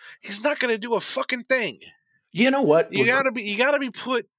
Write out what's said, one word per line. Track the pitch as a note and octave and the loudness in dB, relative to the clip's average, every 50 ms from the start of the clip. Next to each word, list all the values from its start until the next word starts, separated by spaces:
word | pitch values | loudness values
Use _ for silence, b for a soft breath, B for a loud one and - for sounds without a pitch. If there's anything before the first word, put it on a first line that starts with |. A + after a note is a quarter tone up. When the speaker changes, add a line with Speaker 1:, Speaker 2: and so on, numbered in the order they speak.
| B B B B | B B B B
Speaker 1:
He's | - G3+ G3+ G#3 A3+ | -8 -6 -4 0 0
not | D4 D4 - | 0 0 0
gonna | B3 A#3+ A3+ | 0 -2 -2
do | G#3 G#3+ A#3+ A3+ | -2 -2 -2 -2
a | F#3 | -2
fucking | - - - B3+ C4+ - C4 A#3+ A#3 | -2 -2 -4 -4 -2 -4 -4 -6 -2
thing. | - C4 B3 A3 D#3 G#2+ - - - _ _ _ _ _ _ _ _ | 0 0 0 0 -2 -4 -10 -20 -20 _ _ _ _ _ _ _ _
Speaker 2:
You | - E3+ A#3+ C4 | 0 2 2 2
know | C4+ C#4 | 4 2
what? | C4 D3+ D3+ E3 E3 - F3+ | 4 4 4 4 4 2 0
Speaker 1:
You | G3+ | 0
Speaker 2:
With | A3 A#3 | 2 2
Speaker 1:
gotta | B3+ C4+ C4+ C4 | 2 2 0 0
be, | A3 B3 G3+ | -2 -4 -6
you | G#3 G3+ | -4 -2
gotta | G#3 B3+ C#4+ D4 C#4 | 0 2 2 2 0
be | C#4 A#3+ | -2 -4
put | - - - B3 C4 A#3 - _ _ | -8 -10 -6 -4 -4 -4 -4 _ _